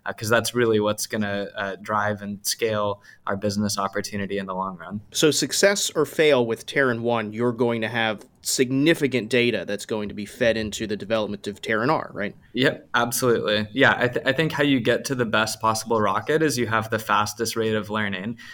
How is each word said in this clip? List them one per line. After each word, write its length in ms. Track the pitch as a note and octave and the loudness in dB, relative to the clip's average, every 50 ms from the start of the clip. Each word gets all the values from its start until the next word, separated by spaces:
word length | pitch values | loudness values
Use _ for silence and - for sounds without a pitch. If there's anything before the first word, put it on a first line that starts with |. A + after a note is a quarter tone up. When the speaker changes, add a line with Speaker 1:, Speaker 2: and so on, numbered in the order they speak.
| - | -10
Speaker 1:
uh, 60 | - | -10
'cause 180 | - - A2 G#2+ | -8 -6 0 2
that's 240 | A#2 A#2 A2 - - | 2 2 2 0 0
really 260 | B2 A#2+ A2+ A2 G#2+ | 2 2 4 4 4
what's 260 | G#2 G#2 G#2 - - | 2 2 0 -2 -4
gonna, 420 | - A#2+ G#2+ G#2 G2+ G2+ G2+ G2+ - - | -4 -2 -2 -2 -2 -2 -4 -6 -6 -6
uh, 200 | A2 G2 G2 F#2+ F#2 | -6 -6 -6 -6 -8
drive 400 | G#2 - G#2+ G#2 G#2 G#2 G#2+ G2+ | -6 -2 0 0 0 0 -2 -4
and 240 | G2+ G2+ G2+ G2 - | -6 -10 -10 -6 -6
scale 560 | - - - A#2 A2 G#2+ G#2 G#2 G2+ G2+ - - - - - - | -6 -4 -2 0 0 0 0 0 -2 -4 -6 -10 -20 -20 -10 -6
our 100 | - G2+ | -4 -4
business 400 | G2 G#2 G#2 G2 G#2 G#2+ G2 - | -2 -2 -2 0 0 0 0 0
opportunity 640 | G2+ G2 G2 - G#2 G2+ - G#2+ G2+ G2 F#2 G2 G2 | -2 -4 -2 -2 -4 -6 -4 -6 -6 -6 -4 -4 -4
in 80 | F#2+ | -4
the 80 | F#2+ F#2 | -4 -4
long 220 | F#2 F#2+ F#2+ F#2 E2 | -4 -4 -6 -6 -10
run. 240 | E2 F2 G#2 G#2 - - | -12 -10 -10 -10 -10 -8
Speaker 2:
So 180 | - - E3 D3+ | -2 2 4 4
success 600 | C#3 - D3+ C#3 - - G3 G3+ G3+ G3+ - - | 4 2 -2 -2 0 2 4 4 4 2 -2 -4
or 160 | - E3 C#3+ | 0 0 -2
fail 400 | - - - D#3 D3+ C#3 B2+ A#2+ | 0 2 2 4 6 6 4 4
with 180 | A2+ A2+ - - | 0 -2 -6 -6
Terran 380 | - - D3 C3+ B2+ A#2+ A2+ | -4 0 2 2 2 2 0
one, 320 | A2+ A#2 A#2 A2+ G#2+ G#2 G#2+ | 0 0 0 0 -2 -4 -4
you're 180 | A2 A#2+ B2 | -2 -2 0
going 300 | A2+ A2+ B2 A#2 A#2 A2+ | 2 2 0 0 0 -2
to 60 | A2 G#2+ | -2 -2
have 360 | A#2+ A#2 A2+ A2 G#2 G2 - _ _ _ | -2 0 0 0 -2 -4 -8 _ _ _
significant 880 | - - - - C3 B2 C3 C3+ C#3+ E3 D#3+ - D3+ B2+ B2 A#2+ G#2 A2+ | -6 -4 0 0 0 2 2 2 4 4 4 2 2 0 0 -2 -2 2
data 360 | C3 A#2+ A#2+ A#2+ G#2+ F#2+ E2+ | 2 2 2 2 0 -2 -4
that's 180 | - G2+ G2+ - | -4 -6 -6 -4
going 240 | - A2+ G#2+ G#2 G2+ | -4 -4 -4 -4 -6
to 60 | G2 | -8
be 100 | G2+ G2+ | -8 -10
fed 320 | - - - B2 A2+ A2 | -10 -4 2 2 2 2
into 300 | A2 A2 G#2 G2+ - A2+ | 2 -2 -4 -4 -6 -4
the 100 | G2 G#2+ | -4 -4
development 500 | G2 G#2 F#2+ A2 A2 G#2+ G2 G#2 - - | -6 -2 -2 0 0 0 -2 -4 -6 -8
of 140 | G#2 G2 - | -10 -10 -8
Terran 300 | - - A2+ G#2+ A#2 C#3+ | -4 -2 0 2 2 2
R, 200 | D#3+ - - - - | 2 0 -2 -6 -8
right? 200 | - G#2 G2 - - - - - | -8 -8 -8 -8 -12 -20 -8 -2
Speaker 1:
Yep, 340 | A#2+ C3 C#3+ C3 - - - - | 2 2 2 0 -2 -10 -4 0
absolutely. 720 | A#2+ A#2+ B2 A#2+ - B2+ B2 A2+ - - G2+ G#2 G#2+ G#2+ G#2 | 0 0 0 -2 0 2 2 2 2 2 0 0 0 0 -2
Yeah, 220 | G#2 C3 C3+ A2+ G2+ - | 2 4 6 6 6 4
I, 100 | B2 B2 | 2 0
th-, 160 | - - - | 0 0 0
I 80 | C3 | 0
think 200 | C3+ - D#3+ D3+ | 0 2 0 0
how 100 | - - | 2 0
you 180 | D3 D3 C3+ B2+ | 2 4 4 2
get 240 | G#2+ A#2+ A#2 - - | 4 2 2 2 0
to 80 | - C3+ | -4 -2
the 120 | B2 A#2+ | -2 -2
best 340 | G#2+ A2 G#2+ A2 G#2+ - - | 0 2 0 0 0 -2 -2
possible 400 | A2+ A2 A2 - - A2+ A#2 A2 | 0 0 0 0 0 0 0 2
rocket 400 | G#2 G2 F#2+ A2 A2 - D3+ D#3 | 2 2 0 0 0 0 2 2
is 160 | D#3+ D3 A#2+ | 2 2 2
you 100 | B2 A#2 G#2+ | 0 0 2
have 200 | A2+ A2 G#2+ A2 | 0 0 0 0
the 120 | A2+ G#2+ | -4 -4
fastest 560 | - - G#2 G#2 G#2 G#2 - - A2+ A2 - | 0 2 2 2 2 0 -2 -4 -4 -2 0
rate 180 | A2+ A2 A2 A2 | 0 0 0 0
of 160 | G#2+ G2 G2+ | -2 -2 -2
learning. 480 | G#2 G#2+ G#2+ G2+ G2 F#2 F#2+ A#2 A#2 - - - | -2 -2 -2 -2 -4 -4 -6 -8 -8 -10 -12 -20